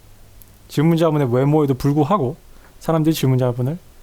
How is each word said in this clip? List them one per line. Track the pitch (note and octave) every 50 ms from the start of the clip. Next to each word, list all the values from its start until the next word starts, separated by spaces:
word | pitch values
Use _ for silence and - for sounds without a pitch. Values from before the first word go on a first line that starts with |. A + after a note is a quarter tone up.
| - - - - - - - - - - - - - -
질문자분의 | - C#3+ D3 E3 E3 D#3+ E3+ D#3+ D3+ D3 C#3+ A#2+ A#2
외모에도 | B2+ C3+ C#3+ D3+ D#3 D3+ C#3 C3+
불구하고 | B2 - C#3 C#3+ D#3 C#3+ C#3+ G3+ G#3 C#3 A#2+ D#3+ - - - - - - - - -
사람들이 | - - E3 D#3+ D3+ D#3+ D#3+
질문자분을 | - - C3 C3 B2+ B2+ B2 A#2+ B2 B2 C3 E3 F3+ - - - -